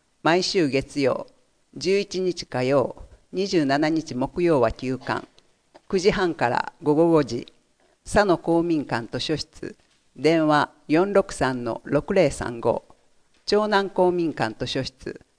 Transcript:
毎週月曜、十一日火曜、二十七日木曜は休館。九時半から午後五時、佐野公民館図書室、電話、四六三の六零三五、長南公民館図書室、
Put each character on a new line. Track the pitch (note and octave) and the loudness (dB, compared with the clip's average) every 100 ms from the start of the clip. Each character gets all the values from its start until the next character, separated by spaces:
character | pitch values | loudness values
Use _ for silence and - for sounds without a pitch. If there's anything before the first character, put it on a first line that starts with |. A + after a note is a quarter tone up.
| _ _ | _ _
毎 | D3+ F3+ | 0 2
週 | F3+ G3 D3 | 2 0 2
月 | C3 C3 C#3+ | 0 -2 -2
曜、 | C3 - - _ _ _ _ C#3 | 0 -2 -6 _ _ _ _ -6
十 | D#3+ G3 | 0 0
一 | G3+ F3+ | -2 -4
日 | F#3 E3+ - | -4 -4 -6
火 | B2+ | -4
曜、 | B2+ C#3 D3+ - - - _ | 0 2 0 -6 -20 -20 _
二 | F#3 G3 | -6 0
十 | F#3 C3+ | 0 2
七 | C#3+ D#3 | 2 0
日 | D#3+ D3+ B2 | 0 -4 -6
木 | C3+ F3+ | -4 0
曜 | E3+ C#3+ | 2 4
は | A2+ | 2
休 | - B2+ B2+ | 0 -6 -6
館。 | - - - _ _ _ _ - - | -6 -6 -8 _ _ _ _ -20 -4
九 | F#3+ | 0
時 | G3 | 2
半 | G3+ F3+ | 2 -2
か | - A#2+ | 0 0
ら | - - - | 0 -4 -4
午 | C#3+ D3+ | 0 4
後 | E3+ | 4
五 | D#3+ | 4
時、 | A#2+ A#2 - _ _ _ _ _ | 2 -4 -10 _ _ _ _ _
佐 | - G#3+ G3+ | 0 2 2
野 | E3 | 2
公 | - E3+ | 2 0
民 | E3+ D#3 B2+ | 2 -2 -2
館 | A#2 A2 | -6 -6
図 | B2+ | -8
書 | - D3 | -4 -6
室、 | - - F#2 - _ _ _ - | -6 -14 -16 -16 _ _ _ -2
電 | D3 A#3 D#4 | 2 4 4
話、 | D3 - - - | 2 0 -6 0
四 | D3+ G3 | 0 4
六 | G3 F#3+ | 2 0
三 | - C3 B2+ | -2 -2 -2
の | A#2 - | -6 -8
六 | - C#3+ D#3 | -2 -2 0
零 | F#3+ C#3+ | 2 2
三 | - - A#2+ | 0 -8 -4
五、 | A#2+ - - - _ _ _ _ - | -2 -2 -6 -20 _ _ _ _ -2
長 | G#3 G#3+ | 0 2
南 | G3 F#3+ | 0 0
公 | - F3+ | 2 2
民 | F3 E3 | 2 -2
館 | C3+ A2+ G#2 | -2 -4 -4
図 | B2 | -6
書 | C3+ | -4
室、 | B2 - - - - | -6 -10 -14 -14 -18